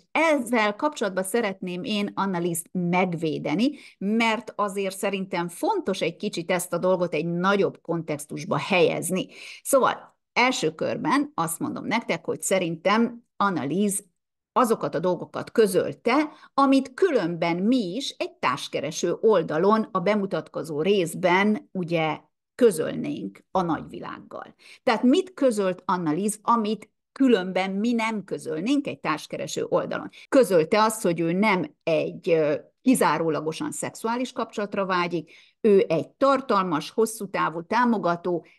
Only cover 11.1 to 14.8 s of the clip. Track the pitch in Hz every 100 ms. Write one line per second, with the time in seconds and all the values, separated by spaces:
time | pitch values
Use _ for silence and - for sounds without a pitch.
11.1 | 277 285 - 165 - 127 - - 220 233
12.1 | 165 - - - 190 170 165 190 220 233
13.1 | 233 _ - 202 165 135 175 208 190 -
14.1 | _ _ _ _ 220 240 220